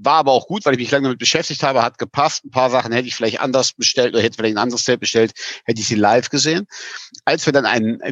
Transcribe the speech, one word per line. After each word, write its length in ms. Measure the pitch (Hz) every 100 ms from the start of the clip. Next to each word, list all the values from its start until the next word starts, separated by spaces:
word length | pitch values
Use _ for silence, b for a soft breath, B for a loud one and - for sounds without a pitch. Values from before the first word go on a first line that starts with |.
war 120 | 139
aber 180 | 156 139
auch 140 | 127 -
gut, 160 | 202
weil 80 | 175
ich 80 | 127
mich 100 | 117
lange 140 | 139
damit 140 | 135 120
beschäftigt 440 | 117 160 165 147
habe, 200 | 143 127
hat 160 | 120 -
gepasst. 460 | 117 139 156 - -
Ein 40 |
paar 200 | 131 127
Sachen 220 | 123 113
hätte 140 | 120 123
ich 80 |
vielleicht 260 | - 113 113
anders 340 | 135 131 120
bestellt 400 | - 117 135 123
oder 80 | 110
hätte 140 | 113 113
vielleicht 200 | 110 104
ein 60 |
anderes 220 | 120 120
Zelt 140 | - 120
bestellt, 340 | - 113 113 B B B -
hätte 140 | 113
ich 60 | 110
sie 100 | 107
live 340 | 104 123 120
gesehen. 360 | 143 156 175 208 B B B B - -
Als 180 | 160
wir 80 | 156
dann 140 | 139 107
ein, 340 | 120 110 - 117